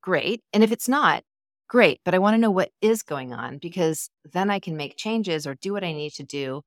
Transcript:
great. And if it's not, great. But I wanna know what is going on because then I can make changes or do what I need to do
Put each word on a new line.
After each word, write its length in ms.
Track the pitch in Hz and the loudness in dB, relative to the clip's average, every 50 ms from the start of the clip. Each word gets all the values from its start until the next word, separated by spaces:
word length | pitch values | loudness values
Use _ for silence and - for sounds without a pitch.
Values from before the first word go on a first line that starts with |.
great. 400 | - 185 185 147 - - 226 233 _ _ | -2 0 -2 0 0 -2 -4 -4 _ _
And 120 | - 208 220 | 4 4 4
if 80 | 214 | 4
it's 160 | 233 - - - | 4 -2 -2 -2
not, 340 | 254 294 285 185 147 - _ _ _ _ _ _ _ _ _ _ | 0 2 4 2 2 0 _ _ _ _ _ _ _ _ _ _
great. 320 | - 247 226 165 135 _ _ | 4 6 6 6 6 _ _
But 100 | 180 175 | 0 2
I 40 | 185 | 4
wanna 200 | 190 208 220 226 | 4 4 4 4
know 120 | 226 220 | 2 2
what 220 | 196 185 185 - _ _ | 2 2 0 -2 _ _
is 220 | - 214 226 220 | 0 0 0 0
going 300 | - - 151 139 127 127 | -2 -8 -8 -8 -8 -10
on 260 | 123 113 117 123 131 143 | -10 -10 -10 -10 -10 -10
because 520 | - 170 170 185 175 160 160 - - - _ _ _ | -12 -10 -4 -2 0 0 0 -4 -8 -14 _ _ _
then 260 | 147 _ 180 196 202 | -8 _ -2 0 0
I 80 | 202 196 | -2 -2
can 180 | - - 160 | -4 -6 -8
make 200 | 151 147 135 - | -6 -8 -10 -10
changes 500 | - - 220 226 226 214 202 165 156 147 | -10 -6 -4 -2 -2 -2 -2 -4 -4 -4
or 80 | 143 135 | -6 -10
do 180 | 127 - 196 | -8 -8 -6
what 120 | 202 202 190 | -6 -4 -4
I 80 | 170 | -6
need 220 | 156 151 147 151 - | -6 -6 -8 -10 -10
to 100 | - 143 | -12 -16
do 380 | 131 - 143 139 131 131 147 147 | -10 -8 -6 -6 -6 -6 -10 -12